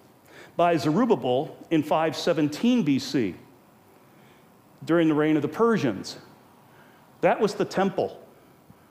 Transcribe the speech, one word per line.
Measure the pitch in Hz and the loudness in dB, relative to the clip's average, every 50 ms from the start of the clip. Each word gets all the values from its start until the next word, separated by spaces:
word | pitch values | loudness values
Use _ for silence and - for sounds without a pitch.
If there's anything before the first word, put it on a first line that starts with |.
| - - _ _ _ - - - - - - | -20 -20 _ _ _ -20 -20 -20 -20 -8 -2
by | - 170 175 170 | 0 2 2 2
Zerubbabel | 156 131 156 151 160 170 233 135 123 117 127 123 131 156 147 - - - - | 2 0 0 2 2 2 2 2 0 0 0 0 -2 -2 -4 -10 -16 -6 -2
in | 165 156 147 | 0 0 0
five | - 180 156 160 160 147 | 2 0 0 0 0 -2
seventeen | - - 175 165 160 151 143 - - 226 240 254 240 175 | -2 -2 -2 0 0 0 -2 -2 0 0 2 2 2 2
B | 147 139 123 | 0 0 0
C | - - - 143 110 92 82 - - - - - _ _ _ _ _ _ - - _ _ - - - - - - _ _ _ _ _ _ _ - 135 | -2 -2 -2 -2 -2 -2 -4 -8 -16 -20 -20 -20 _ _ _ _ _ _ -20 -20 _ _ -20 -20 -20 -20 -20 -20 _ _ _ _ _ _ _ -10 -4
during | 131 160 175 165 160 | 0 2 2 4 2
the | 151 | 2
reign | 147 151 156 156 | 2 2 2 2
of | 151 143 | 0 0
the | - | -2
Persians. | - - 226 233 226 170 135 120 98 95 - - - - - - - - - - - - - - - - - - - - - - - _ - | -2 0 2 2 2 2 0 -2 -2 -4 -8 -12 -14 -16 -18 -20 -20 -20 -20 -20 -20 -20 -20 -20 -20 -20 -20 -20 -20 -20 -20 -20 -6 _ 0
That | 175 233 - | 0 2 2
was | 226 190 - | 0 -2 -2
the | - 175 | -2 -6
temple. | - - 185 196 196 190 156 110 92 - - - - - - - - - _ _ - - _ _ _ | -4 -2 -2 -2 -2 -2 -2 -4 -6 -6 -12 -20 -20 -20 -20 -20 -20 -20 _ _ -20 -20 _ _ _